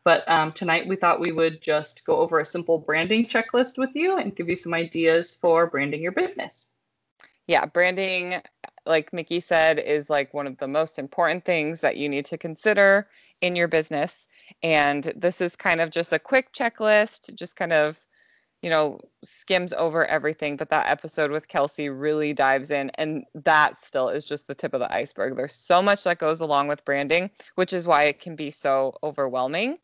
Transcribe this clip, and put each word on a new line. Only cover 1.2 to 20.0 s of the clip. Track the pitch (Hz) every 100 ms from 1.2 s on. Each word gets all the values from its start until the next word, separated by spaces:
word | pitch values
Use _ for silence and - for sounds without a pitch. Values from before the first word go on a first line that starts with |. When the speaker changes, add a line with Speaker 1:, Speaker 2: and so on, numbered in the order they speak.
Speaker 1:
we | 170
would | 160 165 156
just | - 151 147 -
go | - 160
over | 160 160
a | 156
simple | 175 170 160
branding | 156 156 175 220 233
checklist | 226 226 240 254 -
with | 262 294
you | 359 370
and | 208 -
give | 170
you | 180
some | 170
ideas | 165 170 165 165 165 170
for | - 175 165 170
branding | 139 143 151
your | 170
business. | 339 359 - - - - _ _ _ _ _ - _ -
Speaker 2:
Yeah, | 160 151
branding, | 175 180 185 190 180 180 180 - _ - _ -
like | 160 151
Mickey | 175 156 170
said, | - 165 160 151
is, | - 147 147
like, | 147 135
one | 147 143
of | 127
the | 135
most | 147 160 -
important | 135 - 165 175 -
things | 165 151 165
that | 147 -
you | 147
need | 139 143
to | 165
consider | 170 160 220 208 196 196 208 _ _ _
in | 180 175
your | 170
business. | 160 156 147 160 - - _ - _
And | 165 151 143 143 156 117
this | 175 -
is | 175 -
kind | - 165
of | 165
just | 170 170
a | -
quick | - 262 -
checklist, | - 233 - 214 214 220 - -
just | - 175 -
kind | 170
of, | 160 151 156 _ _ _ _ _ _
you | 170
know, | 160 147 - - _
skims | - - - 185 180
over | - 165 165